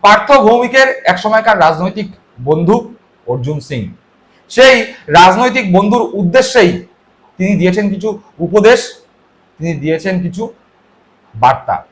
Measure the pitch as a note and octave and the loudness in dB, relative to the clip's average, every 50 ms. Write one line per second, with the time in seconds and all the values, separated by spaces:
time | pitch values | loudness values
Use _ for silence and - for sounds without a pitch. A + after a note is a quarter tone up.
0 | - G3+ D#4 - D4+ - C#4+ C4+ G#3 G#3+ A#3 A#3+ B3 A#3+ B3 C4+ C4+ C4 C4 - | 6 4 4 4 4 2 2 4 4 4 2 2 0 0 2 2 2 2 0 -2
1 | - D#3+ F3+ F3+ - G#3+ A3 A3 A3 A3+ G#3+ F#3+ E3 D3+ D#3 D#3 F3+ G3 G#3 G#3+ | -2 -2 -2 -2 -2 -2 -2 0 2 2 2 2 2 0 0 0 -4 -6 -6 -8
2 | G#3 G3+ - _ _ _ _ - B2 C#3 D#3 E3 E3+ E3 G#3+ A#3+ A#3 - - _ | -10 -10 -12 _ _ _ _ -12 -4 -2 -2 0 2 0 0 0 -2 -8 -18 _
3 | _ _ _ _ _ - B2 B2 A#2+ C#3+ D3+ D3 - - D3 A#2+ G2+ F#2+ - _ | _ _ _ _ _ -8 -6 -6 -4 -6 -8 -8 -8 -8 -8 -8 -8 -10 -12 _
4 | _ _ _ _ _ _ _ _ _ _ - A#3 B3+ C4 C4 A#3 A3 - - - | _ _ _ _ _ _ _ _ _ _ 0 0 2 2 2 -2 -4 -8 -14 -20
5 | - - D3 E3+ F3+ F#3+ F#3 G#3+ B3 B3+ G3+ B3+ G#3 F#3+ F3+ F#3+ G3+ G#3 A3+ A#3+ | -10 0 4 6 6 6 4 2 -2 -2 -2 -4 -2 0 0 2 2 2 0 0
6 | A3 - - G3 G3 F3 E3+ C4 C4 - - B3 G3+ F3+ F3+ F3+ - _ _ _ | -2 -4 -4 -4 -4 2 2 2 0 2 2 2 2 2 2 -2 -10 _ _ _
7 | _ _ _ _ _ _ _ _ F#3 G3 G3+ D#3 F3 F3+ F3+ G#3 G#3 G3+ G3 - | _ _ _ _ _ _ _ _ -4 -2 -2 0 0 0 0 0 -2 -4 -4 -4
8 | G#3 A3 G3+ G#3 _ _ _ - E3+ E3+ F3 G#3+ G3+ A3 G#3+ - - - - - | -6 -8 -8 -8 _ _ _ -8 -8 0 0 2 4 4 4 2 0 -8 -16 -20
9 | _ _ _ _ _ _ _ _ _ _ _ _ D#3 E3+ E3 C#3+ C3+ D#3 D#3+ D#3+ | _ _ _ _ _ _ _ _ _ _ _ _ -8 -8 -6 -6 -4 -4 -4 -2
10 | D#3+ G3 F#3 F3+ F3+ E3+ - F3+ A3+ A#3 - _ _ _ _ _ _ _ _ _ | -2 -4 -4 -4 -4 -6 -8 -8 -10 -10 -12 _ _ _ _ _ _ _ _ _
11 | _ _ _ _ _ _ _ A2 A2 B2+ C3+ - - - F#2+ E2+ - _ | _ _ _ _ _ _ _ 0 0 0 0 0 -4 -6 -6 -6 -8 _